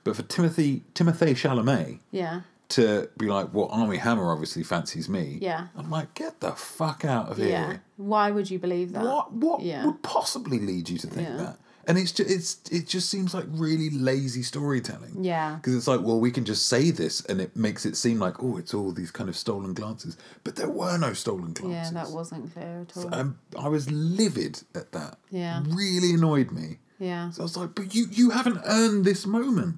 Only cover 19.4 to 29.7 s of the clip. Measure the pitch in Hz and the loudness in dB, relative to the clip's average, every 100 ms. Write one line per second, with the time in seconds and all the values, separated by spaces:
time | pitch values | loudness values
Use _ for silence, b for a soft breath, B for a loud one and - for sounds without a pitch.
19.4 | - 101 95 92 107 - 165 - B B | -4 -4 -4 -6 -6 -8 -12 -14 B B
20.4 | - - - - 180 175 139 95 117 95 | -10 -6 -4 -2 -2 0 0 -2 -4 -4
21.4 | 85 82 185 170 165 170 160 156 170 160 | -6 -6 -6 -6 -6 -6 -6 -8 -8 -10
22.4 | 165 170 170 170 175 180 175 165 139 - | -12 -12 -12 -12 -12 -10 -6 -4 -4 -6
23.4 | - - 147 156 139 151 160 190 214 - | -12 -6 0 0 0 0 0 2 2 2
24.4 | 156 - - - - 170 151 - - 185 | -4 -6 -12 -14 -10 -10 -10 -14 -10 -6
25.4 | 170 170 147 175 196 180 180 170 160 147 | -4 -2 0 0 2 4 4 6 6 6
26.4 | 127 170 - - _ - 185 175 175 170 | 2 -2 -8 -12 _ -8 -6 -6 -8 -6
27.4 | 170 175 175 196 190 220 226 202 247 233 | -6 -6 -6 -6 -2 0 0 6 6 6
28.4 | 240 196 - 220 226 208 190 196 196 226 | 2 0 2 4 6 6 4 4 0 0
29.4 | 269 196 175 | 2 2 2